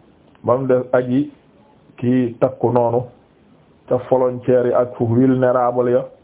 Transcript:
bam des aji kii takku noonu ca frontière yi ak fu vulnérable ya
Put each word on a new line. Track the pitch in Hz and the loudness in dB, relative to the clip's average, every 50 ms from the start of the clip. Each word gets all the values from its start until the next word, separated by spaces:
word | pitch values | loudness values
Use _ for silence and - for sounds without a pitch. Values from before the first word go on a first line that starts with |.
| _ _ _ _ _ _ _ _ - | _ _ _ _ _ _ _ _ -2
bam | 107 120 135 135 | -2 -2 0 2
des | 131 127 127 127 - - | 0 0 0 0 0 -2
aji | 127 127 123 123 135 147 147 - _ _ _ _ _ _ _ _ _ _ _ _ | -2 0 0 -2 -2 -2 -4 -8 _ _ _ _ _ _ _ _ _ _ _ _
kii | - - 123 127 127 127 120 113 - | -6 -2 0 0 0 0 -2 -2 -2
takku | 139 127 - - - 117 120 | -2 -2 -2 -2 -2 0 0
noonu | 123 120 117 117 123 120 - - _ _ _ _ _ _ _ _ _ _ _ _ _ _ - | 0 0 0 -2 -4 -6 -6 -16 _ _ _ _ _ _ _ _ _ _ _ _ _ _ -6
ca | 127 127 - - | -4 -4 -2 0
frontière | 131 131 131 127 127 120 110 131 127 123 120 | 0 2 2 0 -2 -4 -2 0 2 2 2
yi | 123 - | 2 0
ak | - 123 - - | 0 0 -2 -2
fu | - 123 | -4 -2
vulnérable | 113 117 120 131 131 127 127 127 123 123 127 123 120 123 123 120 123 | 0 2 2 4 2 2 2 2 2 2 2 0 0 0 0 0 0
ya | 123 127 131 - - _ | 0 0 -2 -4 -16 _